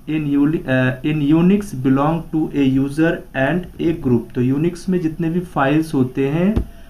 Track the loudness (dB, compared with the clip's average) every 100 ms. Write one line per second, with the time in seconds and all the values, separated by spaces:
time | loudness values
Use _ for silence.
0 | -6 -4 0 2 2 0 0 0 0 0
1 | -2 0 2 4 4 4 0 -2 2 2
2 | 2 0 -2 -2 -2 0 2 2 0 0
3 | 0 0 -4 -2 0 0 -4 -4 -2 -2
4 | 2 0 0 -2 0 0 0 -2 -2 0
5 | -2 -2 -2 -2 -4 -2 2 2 0 0
6 | 0 -2 -2 0 0 0 -4 -8 -20